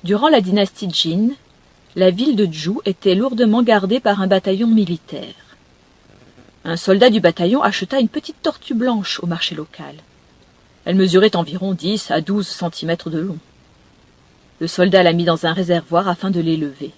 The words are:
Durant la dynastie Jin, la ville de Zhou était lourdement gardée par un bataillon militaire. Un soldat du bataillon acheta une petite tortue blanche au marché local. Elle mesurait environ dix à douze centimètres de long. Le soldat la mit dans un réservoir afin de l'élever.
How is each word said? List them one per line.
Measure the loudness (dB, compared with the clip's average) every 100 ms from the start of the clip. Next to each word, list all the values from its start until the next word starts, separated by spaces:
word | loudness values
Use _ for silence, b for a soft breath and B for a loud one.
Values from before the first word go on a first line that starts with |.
Durant | -2 0 4
la | 4
dynastie | 4 0 0 -4 -6
Jin, | -4 -2 0 0 -2 _ _ _ _ _ -2
la | -2
ville | 0 0 0
de | 0
Zhou | -2 -6 -4
était | -6 -2 0
lourdement | 0 0 0 2 2
gardée | 4 2 2 0
par | 0 0
un | 0
bataillon | 0 0 -2 2
militaire. | 2 2 -4 -8 -16 -16 -20 _ _ _ _ _ _ _ _ -20 -20 -20 _
Un | -8 -4
soldat | 2 6 6
du | 6
bataillon | 2 2 0 2
acheta | 0 -2 -4 0
une | 0
petite | -2 -10 -6
tortue | -6 -6 -8
blanche | -2 -2 -2 -4 -6
au | -6
marché | -4 -6
local. | -8 -12 -16 -18 -18 _ _ _ _ _ _ _ _
Elle | -2 2
mesurait | 4 4 4 2
environ | -4 -6 -6
dix | -4 -4 -4 -2
à | -4
douze | 0 -4 -4
centimètres | -6 -8 -6 -6 -6 -4
de | -6
long. | -6 -10 _ _ _ _ _ _ _ _ _ _ _ _
Le | -6
soldat | 2 4 6
la | 4
mit | 4 0
dans | 0 -2
un |
réservoir | -2 0 -2 0 -2 0
afin | -4 -2
de | -2
l'élever. | 0 -2 -4 -8 -14